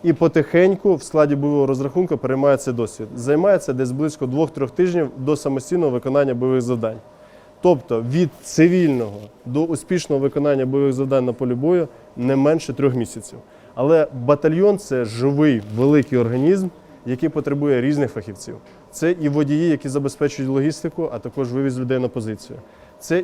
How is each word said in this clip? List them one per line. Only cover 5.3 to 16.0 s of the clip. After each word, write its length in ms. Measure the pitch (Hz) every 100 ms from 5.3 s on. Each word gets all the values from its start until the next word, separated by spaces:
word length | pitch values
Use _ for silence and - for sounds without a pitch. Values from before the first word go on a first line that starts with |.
| 147
самостійного 540 | 143 135 - 180 156
виконання 440 | 123 131 139 139
бойових 280 | 120 127 131
завдань. 340 | 120 123 113 110 - - - - - -
Тобто 440 | 180 151 - 117 120
від 180 | 151 170 -
цивільного 760 | - - 170 180 165 127 110 104 104 - 123
до 180 | 131
успішного 580 | 165 156 - 180 - 143
виконання 440 | 135 143 147 135 131
бойових 260 | 139 139
завдань 320 | 127 135 135
на 80 | 123
полі 220 | 117 131
бою 340 | 123 151 180 156 - - -
не 200 | 123 135
менше 360 | 143 160 -
трьох 220 | 123 135
місяців. 440 | 123 110 113 - 117 - - -
Але 340 | - 139 165 151 131 120
батальйон — 520 | 147 160 160 202 196
це 260 | - 127
живий, 580 | 113 113 135 143 151 117 104 110
великий 420 | 139 151